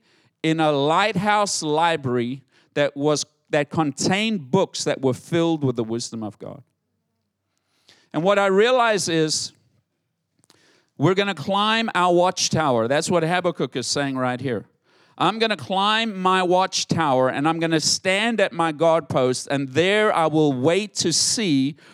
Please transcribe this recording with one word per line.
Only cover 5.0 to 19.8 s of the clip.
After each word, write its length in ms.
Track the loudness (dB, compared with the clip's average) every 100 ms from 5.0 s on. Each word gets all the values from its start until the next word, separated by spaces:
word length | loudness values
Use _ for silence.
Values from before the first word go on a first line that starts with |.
were 140 | -2
filled 480 | -2 -2 0 0 0
with 140 | -2 -2
the 80 |
wisdom 380 | -4 -6 -8 -10
of 160 | -12 -12
God. 240 | -16 -18 -20 _ _ _ _ _ _ _ _ _ _ _ _ _ _
And 100 | -2
what 160 | 0 2
I 80 | 4
realize 600 | 4 4 4 2 0 0
is 440 | 0 0 -2 -6 -14 _ _ _ _ _ _ _ _ _ _ _ _ _ -2
we're 160 | 0
gonna 200 | 2 0
climb 560 | -4 -2 0 2 0 0
our 180 | 2 4
watchtower. 760 | 4 2 0 -2 0 2 2 2
That's 240 | 0 0
what 120 | 0
Habakkuk 540 | 0 0 -2 -4 -4 -6
is 100 | -6
saying 300 | -4 -4 -2
right 240 | -4 -4
here. 260 | -4 -6 -8 _ _ _ _ -2
"I'm 200 | -2 0
gonna 180 | -2 -2
climb 640 | -4 -2 0 0 -2 -2
my 220 | 2 2
watchtower 840 | 2 2 0 -2 -2 0 2 2 2
and 180 | 0 0
I'm 120 | 0
gonna 220 | 0 0
stand 600 | 0 -2 0 0 0 0
at 120 | 0
my 200 | 0 -4
guard 360 | 0 2 2 0
post, 400 | 0 0 0 -4
and 200 | -4 -2
there 440 | 0